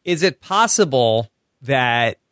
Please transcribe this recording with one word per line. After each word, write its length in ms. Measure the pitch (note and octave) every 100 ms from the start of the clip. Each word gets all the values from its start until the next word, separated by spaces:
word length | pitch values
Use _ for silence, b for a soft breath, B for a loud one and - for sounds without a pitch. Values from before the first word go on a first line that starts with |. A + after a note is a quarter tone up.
Is 200 | - E3+
it 180 | F3+ -
possible 880 | - G3 A3+ - F3+ C3 A#2 A2 A2+ _ _ _
that 580 | C3 C3+ B2 A#2 A#2 - -